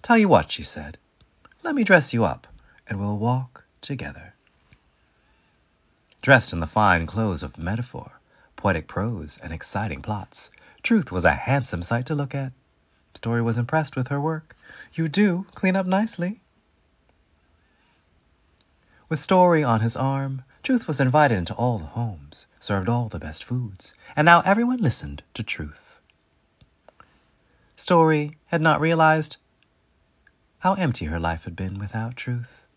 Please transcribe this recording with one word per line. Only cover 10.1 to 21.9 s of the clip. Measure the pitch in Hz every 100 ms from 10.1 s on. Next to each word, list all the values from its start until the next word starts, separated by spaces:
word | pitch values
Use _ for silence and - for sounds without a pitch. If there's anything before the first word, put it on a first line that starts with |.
| 107 95 - - _ _ _
Truth | - 226 139
was | 90 82
a | 71
handsome | - 135 123 87
sight | 87 117 120
to | 151
look | 139
at. | 139 135 - _ _ _ _ _
Story | - 117 117
was | 117 113
impressed | 120 156 151 -
with | 127
her | 143
work. | 151 156 _ - - - -
"You | - 160
do | 165 208 175 196
clean | - 190 185
up | 185
nicely." | 190 226 - 175 220 _ _ _ _ _ _ _ _ _ _ _ _ _ _ _ _ _ _ _ _ _ _ _ _ _ _ _
With | 156
Story | - 185 180 165
on | 139 113
his | 113 -
arm, | 135 139 135 135 - _
Truth | - 247 -
was | 139
invited | 135 147 147 101
into | 82
all | - 123 113
the | 78